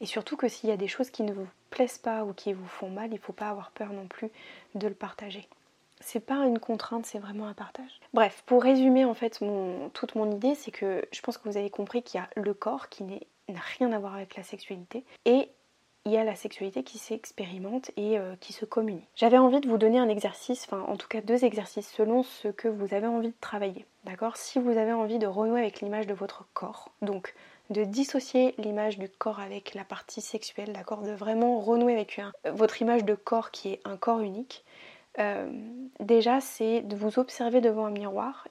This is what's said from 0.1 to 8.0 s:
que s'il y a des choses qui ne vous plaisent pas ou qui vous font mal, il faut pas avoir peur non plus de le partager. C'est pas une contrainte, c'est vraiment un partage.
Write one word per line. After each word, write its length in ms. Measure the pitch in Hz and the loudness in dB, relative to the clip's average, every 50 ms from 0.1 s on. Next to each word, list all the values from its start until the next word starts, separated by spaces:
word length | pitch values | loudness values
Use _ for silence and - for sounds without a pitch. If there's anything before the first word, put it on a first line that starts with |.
| - 220 208 - 302 | -6 -6 -6 -6 -2
que 100 | - - | -2 -2
s'il 240 | 233 - - - 220 | -2 -2 -2 -2 -2
y 20 | 214 | 0
a 40 | |
des 100 | 190 202 | 0 -2
choses 240 | 190 - - 208 - | -4 -2 -2 -4 -4
qui 140 | - - 220 | -4 -4 -4
ne 80 | 208 202 | -4 -4
vous 160 | 196 190 185 - _ _ _ | -6 -8 -12 -14 _ _ _
plaisent 280 | - - 254 240 - - | -2 0 0 0 -2 -4
pas 240 | - 240 226 220 214 | -6 -4 -4 -2 -4
ou 100 | 202 190 | -6 -8
qui 200 | - - 208 196 | -6 -4 -4 -4
vous 160 | 190 185 175 | -4 -6 -12
font 200 | - - - 185 | -12 -12 -10 -10
mal, 240 | 185 196 220 226 226 | -8 -8 -8 -8 -8
il 60 | 202 | -8
faut 140 | - - 185 | -10 -10 -10
pas 160 | - 214 208 | -8 -8 -8
avoir 240 | 208 196 185 - - | -8 -8 -10 -12 -10
peur 160 | - 220 202 | -10 -8 -8
non 180 | 202 196 190 | -8 -10 -12
plus 240 | 180 - - - 220 - - - - - - - _ - | -12 -12 -10 -10 -10 -10 -14 -20 -20 -20 -20 -18 _ -8
de 100 | 202 202 | -4 -4
le 80 | 208 202 | -4 -4
partager. 540 | - - 190 - - 214 202 185 208 - - _ _ _ _ _ _ _ _ _ - | -6 -8 -10 -10 -12 -14 -12 -12 -14 -16 -18 _ _ _ _ _ _ _ _ _ -20
C'est 260 | - - - 226 - | -12 -8 -6 -6 -4
pas 220 | - 269 277 277 | -2 0 2 4
une 140 | 254 233 226 | 4 2 2
contrainte, 440 | - - 226 208 - - 226 226 226 | 0 -4 -4 -4 -4 -6 -6 -6 -6
c'est 140 | - - 214 | -8 -10 -10
vraiment 300 | 202 202 202 208 214 208 | -10 -10 -10 -10 -10 -10
un 60 | 202 | -10
partage. 440 | - 202 - - - 262 262 - - | -12 -14 -14 -14 -16 -16 -18 -20 -20